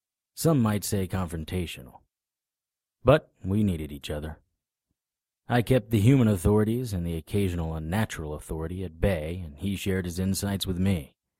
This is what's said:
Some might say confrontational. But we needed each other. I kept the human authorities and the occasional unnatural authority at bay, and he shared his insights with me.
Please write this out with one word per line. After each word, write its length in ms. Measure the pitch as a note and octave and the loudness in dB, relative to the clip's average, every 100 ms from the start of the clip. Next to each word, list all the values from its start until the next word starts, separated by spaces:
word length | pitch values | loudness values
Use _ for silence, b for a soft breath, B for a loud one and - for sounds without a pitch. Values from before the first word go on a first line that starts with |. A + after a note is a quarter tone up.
| _ _ _ - | _ _ _ -2
Some 260 | D#3+ C#3+ | 2 4
might 220 | A2 G#2 | 2 0
say 240 | - G2+ F#2 | -2 -4 -2
confrontational. 920 | F#2+ F2 E2 D#2 F#2 E2 - B1+ - _ _ _ _ _ _ _ _ _ _ | -4 -4 -6 -6 -6 -6 -10 -18 -20 _ _ _ _ _ _ _ _ _ _
But 280 | A#2+ D#3 - _ | 4 4 2 _
we 200 | F#2 G#2 | -2 2
needed 280 | G2+ D#2+ D2+ | 2 0 -6
each 200 | C#2+ - | -10 -8
other. 260 | D2+ D#2 - _ _ _ _ _ _ _ _ _ _ - | -8 -8 -12 _ _ _ _ _ _ _ _ _ _ -2
I 140 | A#2+ | 0
kept 300 | G#2+ B2+ A2 | 2 2 2
the 80 | A2 | 4
human 280 | A2 C#3 A2+ | 6 6 6
authorities 640 | G2 G#2 G#2+ G#2+ A#2+ B2 | 4 4 4 2 0 -4
and 140 | F#2+ E2+ | -4 -4
the 100 | E2 | -6
occasional 580 | - G2+ F#2+ E2+ D#2+ | -4 -2 0 -2 -4
unnatural 600 | D#2+ D#2 G2+ A2 - D2+ | -4 -4 -2 -2 -6 -8
authority 500 | D2 - D#2+ E2 F#2 | -10 -8 -8 -6 -6
at 160 | F2+ D#2+ | -10 -2
bay, 420 | G2+ E2+ D#2 F2+ | 0 0 -4 -8
and 120 | D#2+ C#2+ | -10 -8
he 200 | G2 F#2 | -6 -4
shared 300 | G2+ F#2 F2+ | -2 -2 -2
his 140 | E2+ | -2
insights 480 | F#2+ F#2 G2+ G2 F#2+ | -2 -2 -2 -4 -4
with 100 | F2+ | 0
me. 380 | G2 F2 C2+ _ _ | 0 0 -4 _ _